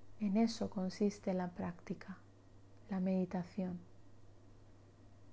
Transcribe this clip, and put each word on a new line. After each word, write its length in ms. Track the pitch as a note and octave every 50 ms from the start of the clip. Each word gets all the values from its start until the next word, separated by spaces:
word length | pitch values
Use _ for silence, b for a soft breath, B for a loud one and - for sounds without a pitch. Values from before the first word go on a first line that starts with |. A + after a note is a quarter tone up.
| - - - -
En 160 | G#3+ G3+ F#3+
eso 340 | A3 A#3 A3+ A3+ - G3+ G3
consiste 640 | - G#3 F#3 F#3 - - G#3 G3+ G3 - - G3+ F#3
la 140 | F3+ F3+ F3+
práctica, 720 | F3+ - F#3+ F3+ - - - - F#3 - - - F#3 - - - - - - - - - - - - - - -
la 100 | G3+ F#3+
meditación. 800 | F#3 F#3+ F#3+ F#3 F#3 F3+ - F#3 F3 - - - F#3 F3+ F3+ F3+ - - - - - - - - - - - - - - - - - - - - - - - - - - - - - -